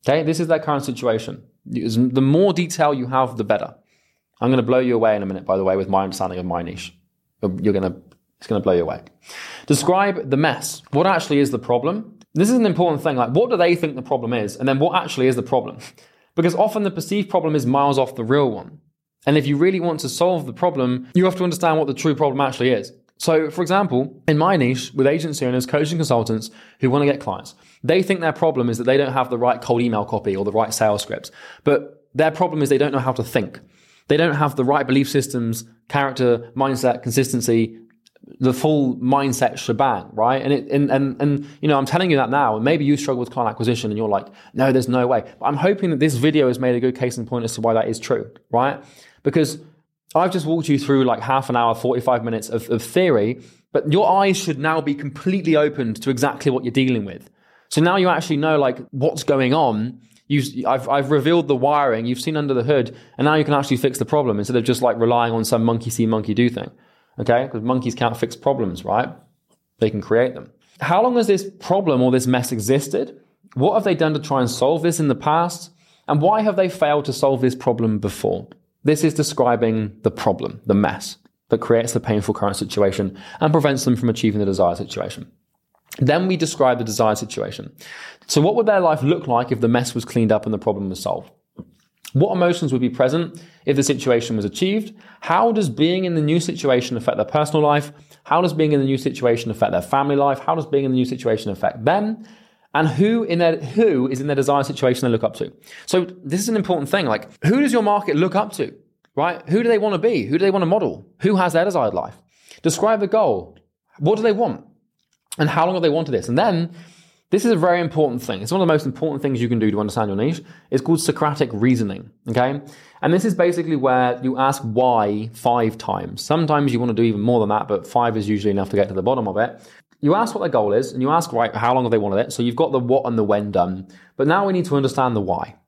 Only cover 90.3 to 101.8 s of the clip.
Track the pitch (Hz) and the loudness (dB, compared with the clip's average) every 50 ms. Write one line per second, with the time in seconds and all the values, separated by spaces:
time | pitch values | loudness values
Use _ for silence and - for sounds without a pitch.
90.3 | 110 107 - 113 110 98 - 117 104 98 101 95 92 87 - - 90 - - - | 2 0 0 -4 -6 -2 -2 -2 -2 -2 -4 -8 -8 -6 -6 -6 -6 -6 -8 -14
91.3 | _ _ _ _ _ - - _ _ _ _ _ _ _ _ - - 135 175 208 | _ _ _ _ _ -20 -20 _ _ _ _ _ _ _ _ -4 0 0 0 2
92.3 | 190 180 180 175 175 175 170 135 127 123 123 120 - - 131 127 143 165 170 - | 2 0 2 0 0 0 -2 -2 0 0 0 -2 0 2 0 2 2 0 -4 -4
93.3 | - - - - _ _ _ - 143 139 139 - 143 127 - 135 123 113 113 - | -10 -18 -20 -20 _ _ _ 0 0 2 2 0 0 -2 2 2 2 2 2 -2
94.3 | 117 107 101 101 - - 185 190 202 220 214 - - - - - - _ - - | -4 -2 -2 -4 -2 -2 -2 0 0 -2 -4 -8 -16 -20 -20 -20 -20 _ -4 -2
95.3 | 165 185 226 233 226 220 202 147 113 135 151 165 180 185 190 180 170 160 151 151 | 0 2 2 2 2 0 -2 -2 0 0 0 0 0 -2 -2 -2 -2 0 0 0
96.3 | 160 170 165 - - 170 - 139 127 123 120 - 123 113 - - - - 107 - | 0 0 0 -4 -8 -4 0 0 0 0 0 -2 -6 -4 -2 -2 -2 -2 -4 0
97.3 | - 151 151 147 147 156 151 147 147 147 147 - - - - _ - _ _ - | 0 0 0 2 2 2 2 4 2 2 0 -4 -16 -20 -20 _ -20 _ _ 0
98.3 | 143 170 180 175 147 156 156 151 147 139 135 135 135 127 - 135 127 - 127 120 | 2 2 2 2 2 0 2 2 4 2 2 0 -2 -2 -2 -4 -6 0 2 2
99.3 | 117 113 - 117 107 - 110 101 92 87 90 - - 135 139 143 143 139 139 139 | 2 2 -2 -6 -2 0 0 0 0 -2 -2 0 0 0 2 2 0 2 2 0
100.3 | 135 - - - 165 165 147 - - 139 139 131 127 127 123 123 127 123 - 117 | 0 -2 -2 -4 -2 -2 -2 -2 -2 0 0 0 0 0 0 -2 -4 -4 -2 -2
101.3 | 110 107 - 104 98 - - 107 - 117 | -2 -2 -2 -6 -6 -2 -2 -4 -2 -2